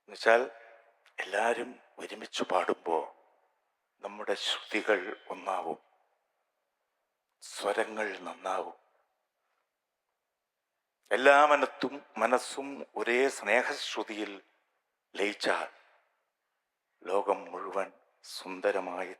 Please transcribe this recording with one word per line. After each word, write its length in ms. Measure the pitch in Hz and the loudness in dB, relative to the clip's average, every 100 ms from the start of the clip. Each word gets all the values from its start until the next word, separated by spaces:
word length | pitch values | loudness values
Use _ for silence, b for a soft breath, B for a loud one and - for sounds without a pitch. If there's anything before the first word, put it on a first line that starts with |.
എന്നുവെച്ചാൽ 400 | - 95 117 117 131 - - - _ _ _ - | -18 0 6 6 6 -6 -20 -20 _ _ _ -12
എല്ലാവരും 480 | 95 101 113 117 120 123 _ - | -4 0 2 0 -4 -12 _ -16
ഒരുമിച്ച് 420 | 127 113 - - - | -14 -12 -10 -6 0
പാടുമ്പോ 460 | 90 87 92 87 80 71 - _ _ _ _ _ _ _ _ | 2 2 -2 0 0 -2 -14 _ _ _ _ _ _ _ _
നമ്മുടെ 320 | 101 104 107 98 - | -12 -8 -4 -2 -2
ശ്രുതികൾ 520 | - - 107 98 101 92 - - | -4 -2 -2 2 2 0 -10 -12
ഒന്നാവും, 460 | 92 90 92 82 76 _ _ _ _ _ _ _ _ _ _ _ _ _ _ _ _ - | -8 -4 -4 -4 -8 _ _ _ _ _ _ _ _ _ _ _ _ _ _ _ _ -16
സ്വരങ്ങൾ 540 | - 101 107 110 110 104 92 87 | -6 -2 0 -2 -2 -4 -6 -10
നന്നാവും. 500 | 87 92 95 85 - _ _ _ _ _ _ _ _ _ _ _ _ _ _ _ _ _ _ _ _ _ _ _ | -8 -4 -4 -4 -12 _ _ _ _ _ _ _ _ _ _ _ _ _ _ _ _ _ _ _ _ _ _ _
എല്ലാ 220 | 104 135 143 147 | 4 8 8 8
മനത്തും, 420 | 143 131 - 131 143 - 107 | 6 2 -2 -6 -6 -12 -2
മനസ്സും 460 | 113 123 - - 139 139 - - | 2 2 0 -8 -8 -10 -10 -4
ഒരേ 200 | 110 123 135 - | 0 2 2 0
സ്നേഹശ്രുതിയിൽ 960 | 101 117 123 139 - 123 107 107 101 98 _ _ _ _ _ _ _ 92 | 2 2 2 -4 -6 -6 -6 -6 -8 -8 _ _ _ _ _ _ _ -4
ലയിച്ചാൽ 500 | 101 101 - 87 - - _ _ _ _ _ _ _ _ _ _ _ _ 85 | -2 0 -2 -2 -4 -12 _ _ _ _ _ _ _ _ _ _ _ _ -2
ലോകം 300 | 95 98 92 85 | 0 2 0 -2
മുഴുവൻ 380 | 90 98 98 95 - _ _ - - | -10 -4 -4 -4 -8 _ _ -16 -14
സുന്ദരമായി 760 | 92 92 104 98 92 90 90 | -10 -2 -2 0 -4 -8 -10